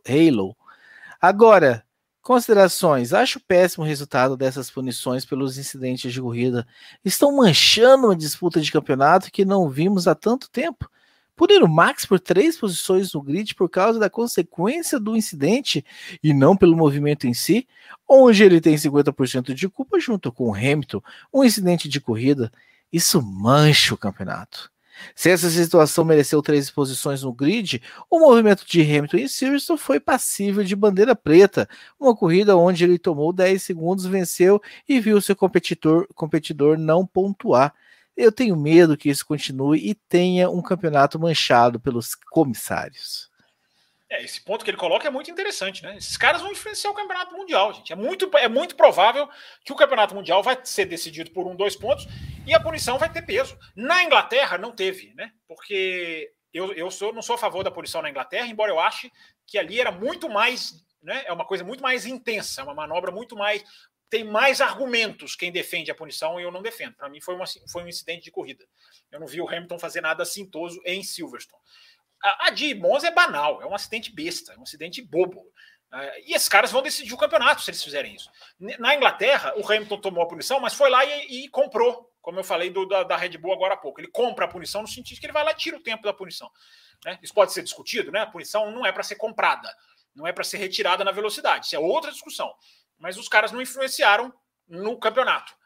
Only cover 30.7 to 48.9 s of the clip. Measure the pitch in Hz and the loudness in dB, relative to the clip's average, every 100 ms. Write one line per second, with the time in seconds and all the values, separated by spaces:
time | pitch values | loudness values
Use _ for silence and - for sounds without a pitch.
30.7 | 202 208 185 226 233 - 160 196 - 104 | 0 2 4 2 2 4 8 8 4 -4
31.7 | - - - 269 226 175 180 208 185 175 | -6 -20 0 2 4 4 4 6 6 6
32.7 | 170 175 175 185 147 151 185 185 190 - | 4 2 2 0 0 -2 2 2 2 -2
33.7 | 170 165 190 185 190 175 - 180 202 - | -6 -4 -4 -2 -4 -2 2 4 4 0
34.7 | - - 269 220 208 - 196 185 185 - | -12 -2 0 2 2 2 0 2 0 -2
35.7 | 175 156 160 - - 156 160 - 151 143 | -2 2 2 0 -6 -4 -4 -4 0 2
36.7 | 160 156 165 185 - 196 196 226 123 139 | 2 2 2 2 -2 -2 -2 2 4 2
37.7 | - _ _ _ - 233 214 247 165 147 | -2 _ _ _ 2 2 4 0 0 4
38.7 | 165 165 147 147 139 - 147 - 131 139 | 6 6 4 0 -2 -4 -6 -6 -4 0
39.7 | 151 202 208 _ 175 180 180 180 175 165 | 0 0 -8 _ 0 2 2 0 -2 -4
40.7 | 185 165 147 143 160 165 156 - 127 120 | -4 0 2 2 2 -2 -2 2 4 4
41.7 | 117 143 120 113 - _ - 143 110 - | 2 -6 -6 -8 -12 _ 0 0 -2 -6
42.7 | 82 - - - - - _ _ _ _ | -8 -8 -14 -16 -16 -18 _ _ _ _
43.7 | _ _ _ - - 123 - - 214 208 | _ _ _ -14 -14 -12 -14 -10 -8 -8
44.7 | - 170 170 302 262 302 330 403 - 190 | -6 -2 -2 -2 -8 -10 -10 -8 -8 -10
45.7 | 190 160 202 - - 240 339 370 403 427 | -12 -16 -16 -12 -2 0 0 -4 -12 -12
46.7 | 415 403 403 403 359 359 359 381 240 202 | -10 -8 -8 -8 -10 -10 -12 -4 -2 -2
47.7 | - - 175 240 381 381 294 240 233 349 | -4 -16 -10 -8 -6 0 2 2 -2 -4
48.7 | - 311 | 4 4